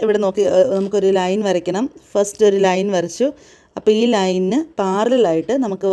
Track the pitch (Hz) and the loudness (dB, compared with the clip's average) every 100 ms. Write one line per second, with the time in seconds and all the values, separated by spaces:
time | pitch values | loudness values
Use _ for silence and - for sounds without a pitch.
0 | 220 208 196 196 185 180 180 196 196 202 | 0 0 0 0 2 4 2 0 -2 0
1 | 190 196 180 202 208 180 170 185 262 - | 0 0 0 -2 0 -2 -2 -4 -4 -8
2 | _ 202 202 - 208 196 190 185 202 185 | _ -2 -2 2 2 4 2 0 -2 -2
3 | 170 - 262 - - - _ - 208 214 | -4 -2 -4 -4 -18 -20 _ -4 0 2
4 | 240 220 190 185 185 247 320 - 196 190 | 2 2 0 0 0 -2 -4 -4 -2 -2
5 | 226 254 196 165 160 269 233 190 196 | 0 2 2 0 -2 -2 -2 -4 0